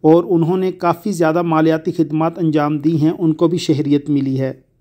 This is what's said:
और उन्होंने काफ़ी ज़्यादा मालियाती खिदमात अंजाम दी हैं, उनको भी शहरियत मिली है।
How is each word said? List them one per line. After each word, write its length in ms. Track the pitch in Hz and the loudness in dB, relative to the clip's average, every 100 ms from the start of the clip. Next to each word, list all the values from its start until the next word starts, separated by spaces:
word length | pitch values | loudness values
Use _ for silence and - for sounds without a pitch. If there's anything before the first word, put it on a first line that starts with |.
और 200 | 156 170 175 | 4 4 4
उन्होंने 460 | 170 160 185 185 | 0 0 0 -2
काफ़ी 400 | 180 175 170 214 | -2 -2 -2 -4
ज़्यादा 300 | 170 160 165 | 0 0 0
मालियाती 480 | 170 160 160 160 165 | 0 0 2 0 -2
खिदमात 460 | 165 147 156 160 165 | -2 -2 -2 -2 -2
अंजाम 400 | 160 151 147 151 | -2 0 0 -2
दी 160 | 151 160 | 0 0
हैं, 160 | 156 | 0
उनको 360 | 185 165 156 170 | 0 -2 0 0
भी 100 | 170 | 0
शहरियत 500 | - 147 143 143 143 | -2 -2 0 -2 0
मिली 260 | 143 135 135 | -2 -2 -2
है। 260 | 131 131 _ _ | -4 -8 _ _